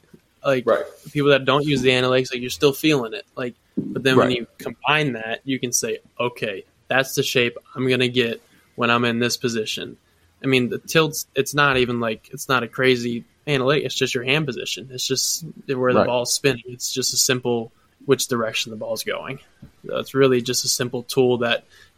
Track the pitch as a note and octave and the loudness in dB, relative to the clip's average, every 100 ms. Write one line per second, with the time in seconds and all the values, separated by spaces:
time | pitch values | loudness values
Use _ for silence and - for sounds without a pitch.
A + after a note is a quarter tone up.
0 | _ - _ _ C#3+ C3 A#2+ G#2+ - - | _ -20 _ _ 0 0 2 2 0 -12
1 | - D3 C#3+ C3+ C3 C3+ D3 C#3 B2+ B2+ | -8 0 4 4 4 2 2 2 4 4
2 | B2+ B2+ C3 B2+ B2 - D3 C3+ D#3 D3 | 4 2 2 -4 -6 2 2 4 2 2
3 | A2+ A2 - - B2 - _ - - - | 0 -8 -12 -8 -8 -8 _ -8 -6 0
4 | C3 C3 - B2 A#2 _ C3 A#2+ B2+ D3+ | 4 6 4 2 -6 _ -12 -6 0 2
5 | D3+ A#2 A2 A2+ C3+ C3 B2 - A#2 A2 | 2 -2 -6 -8 -4 -4 -2 -2 -2 -6
6 | - _ A#2+ - A#2 F#2+ - _ _ B2+ | -10 _ -4 -4 -6 -6 -12 _ _ 0
7 | C3+ - B2+ B2+ A#2+ A#2 _ - C3 B2+ | 0 -2 0 2 0 -2 _ -4 0 2
8 | B2 B2 A#2 A2+ _ _ _ - A#2+ A#2 | 2 2 0 -2 _ _ _ -2 2 2
9 | A#2+ A#2 A#2+ - B2+ A#2 G#2+ - - - | 2 2 0 0 -2 -4 -6 -8 -10 -14
10 | _ _ _ _ C3+ C3 B2 G2+ - D#3+ | _ _ _ _ 0 2 2 -4 0 0
11 | D#3 D3+ - - C3+ C#3+ C#3+ C3 B2 A#2+ | 2 -2 -6 -4 -2 2 2 2 0 0
12 | A#2 A2+ - C#3+ - B2+ A#2 - C3 B2+ | -2 -6 -10 -14 -2 -2 -2 0 2 2
13 | A#2+ A#2 - _ - C#3+ B2+ D3+ B2+ - | 0 -6 -10 _ -4 0 2 0 -2 -2
14 | B2+ B2 A#2+ D3 D3+ A#2 - - C3 B2+ | -2 -2 0 0 -2 -6 -8 -8 -10 -8
15 | - C3 - - D#3+ - - B2+ B2+ A#2+ | -4 -2 -2 -4 -8 -16 -6 0 2 4
16 | G2+ B2 B2 - C#3+ A#2+ B2 B2 - C3 | 2 0 -2 0 0 0 -8 -10 -6 -4
17 | B2 B2 - B2+ B2 A#2+ A2+ _ _ _ | -2 0 2 0 0 -2 -4 _ _ _
18 | - C3 - A#2+ A2 A2 - A2 A2+ A2 | 0 0 2 -2 -2 -4 -6 -8 -6 -6
19 | - - D#2 C#3 _ _ - _ - - | -4 -6 -8 -12 _ _ -20 _ -8 -6
20 | - C3+ C3+ B2 A#2+ B2 C3 - B2 B2 | -2 4 4 4 0 -4 -2 -2 -2 -4
21 | A#2+ - B2+ A#2+ A#2 A#2 - - - | -2 2 4 4 2 -2 -4 -20 -20